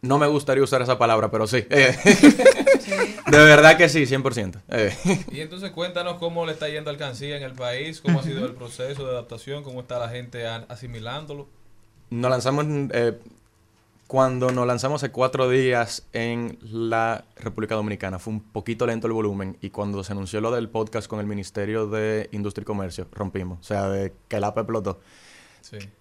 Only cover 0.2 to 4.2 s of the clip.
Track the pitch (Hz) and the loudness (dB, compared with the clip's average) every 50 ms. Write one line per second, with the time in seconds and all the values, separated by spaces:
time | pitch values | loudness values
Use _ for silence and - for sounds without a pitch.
0.2 | 151 143 151 143 147 - 131 135 139 127 135 131 123 120 127 107 120 117 113 110 | 4 2 2 0 0 0 2 2 2 2 2 0 2 0 2 2 4 4 4 2
1.2 | 107 104 - 110 110 107 123 127 107 - 147 143 135 127 127 - - 190 208 - | 2 0 0 -2 -2 0 0 -2 -2 2 4 4 4 4 4 4 6 6 6 10
2.2 | - 294 - - 247 - - - - 269 277 269 - - 196 196 - - - - | 10 8 8 10 6 6 6 8 4 4 4 4 2 -4 -2 -2 -2 -4 -4 -8
3.2 | - - 147 147 151 151 151 147 147 160 165 - 180 160 139 160 139 117 135 135 | 0 6 10 10 12 12 12 12 12 10 10 10 6 4 4 2 0 2 0 0